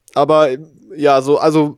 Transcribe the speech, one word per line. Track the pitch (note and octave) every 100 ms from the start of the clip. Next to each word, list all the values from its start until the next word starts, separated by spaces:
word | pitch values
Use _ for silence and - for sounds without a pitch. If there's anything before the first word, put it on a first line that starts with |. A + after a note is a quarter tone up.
| _ -
Aber | C#3+ D#3 D3+ C3 D#3+ _ _ D3+
ja, | C#3+ C3+
so, | C3+ D3
also | D#3+ D#3 D3